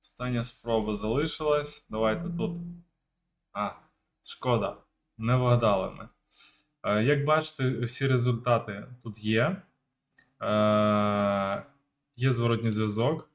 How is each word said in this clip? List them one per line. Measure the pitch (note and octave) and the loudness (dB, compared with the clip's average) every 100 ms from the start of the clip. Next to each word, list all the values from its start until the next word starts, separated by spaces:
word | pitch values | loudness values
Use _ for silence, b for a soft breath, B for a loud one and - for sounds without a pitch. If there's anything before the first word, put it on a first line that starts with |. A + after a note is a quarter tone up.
Остання | - _ B2 B2 | -20 _ -2 -2
спроба | A#2 - A#2 A2+ G#2+ | -2 -8 0 0 2
залишилась. | G#2 G#2+ B2 D#3+ - D#3 D3 C#3+ - _ | -2 0 0 0 -2 2 2 0 -10 _
Давайте | G#2+ A2 A2 - - | 0 0 0 -4 -4
тут. | - - - - - _ _ _ _ _ _ | -4 -4 -10 -14 -18 _ _ _ _ _ _
А, | G2 G2+ - _ _ _ _ | -6 -6 -6 _ _ _ _
шкода. | - - B2+ A#2+ G2 - _ _ _ _ | -20 -8 -2 0 -2 -6 _ _ _ _
Не | A2+ B2+ | 0 2
вгадали | B2+ A#2+ A#2 G2+ F#2+ | 4 4 4 2 0
ми. | G2 G#2 _ _ B B B B _ | -8 -18 _ _ B B B B _
Е, | G#2 G#2 | -2 2
як | A#2 D3 | 2 2
бачите, | C#3 D#3 D#3 - C3 | 2 0 0 -4 -2
всі | A2+ A#2 - C3+ | -2 -4 -2 0
результати | C3 A#2+ A#2 B2 A#2 A#2 G2+ G#2+ - | 2 2 0 2 0 0 -10 -12 -14
тут | A#2 G#2 | -14 -8
є. | G#2+ A2 C3+ F#3+ - _ _ _ _ _ _ _ | 0 2 2 -2 -10 _ _ _ _ _ _ _
Е, | G#2 G#2+ G#2+ G#2+ G#2+ G#2 G#2 G#2 G2+ G2+ G2 G2+ - _ _ _ _ - | -2 2 4 4 4 2 2 2 0 0 -2 -4 -8 _ _ _ _ -4
є | B2+ | -2
зворотній | A#2+ A#2 A2+ A2+ | 0 0 0 0
зв'язок. | G#2+ A2 G#2 A#2+ E3 - | 0 -2 0 -2 -2 -8